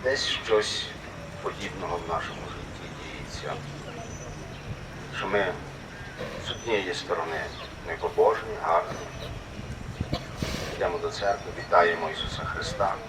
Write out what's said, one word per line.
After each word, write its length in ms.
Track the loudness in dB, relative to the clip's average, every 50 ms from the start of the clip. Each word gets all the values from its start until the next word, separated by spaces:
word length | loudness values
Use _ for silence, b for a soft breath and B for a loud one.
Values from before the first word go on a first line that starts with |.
| 4
Десь 220 | 4 4 4 2
щось 600 | 2 0 0 4 6 6 6 6 4 0 -2 -2 -4 -6 -8 -10 -10 -10 -10 -10 -10 -10 -4
подібного 580 | -4 -4 -4 -4 -6 -6 -4 -4 -2 -2 -2 -2 0
в 40 | 0
нашому 320 | 0 0 0 -2 -6 -6
житті 480 | -6 -6 -6 -6 -6 -8 -8 -8 -8 -8 -8 -8 -8
діється, 500 | -8 -6 -8 -8 -6 -6 -6 -4 -4 -4 -4 -4 -8 -8 -8 -8 -8 -8 -8 -8 -8 -8 -8 -8 -8 -8 -8 -8 -8 -8 -8 -6 -8 -8 -8 -8 -10 -8 -8 -8 -6 -4 -4
що 100 | -2 2
ми 180 | 4 4 4 4 2 -2 -6 -8 -10 -10 -12 -12 -10 -10 -10 -10 -6 -6 -6 -6 -4 -6 -4 -4
з 40 |
однієї 420 | -4 -4 0 2 2 2 4 2 -2
сторони 480 | -2 0 0 0 0 2 0 -2 -2 -2 -4 -6 -8 -8 -8 -8 -8 -6 -4
ми 60 | -4 0
побожні, 500 | 0 0 6 8 8 8 8 6 2 -4 -4 -2
гарні, 360 | 2 6 6 6 4 4 -4 -6 -6 -6 -6 -6 -6 -6 -6 -6 -8 -8 -10 -8 -8 -8 -6 -6 -6 -8 -4 -4 -2 0 0 -2 -2 -6 -4 -4 -2 -2 -2 -2 -2 -4 -2
йдемо 220 | 0 2 2 2 2
до 120 | 0 -2
церкви, 420 | -2 2 2 2 2 2 0 -6 -6 -6
вітаємо 500 | -2 6 8 10 10 10 6 4 0 -2
Ісуса 360 | 0 -2 -2 -2 -2 -2 -2
Христа 500 | -2 -2 0 -2 -2 2 2 2 2 2 0 -4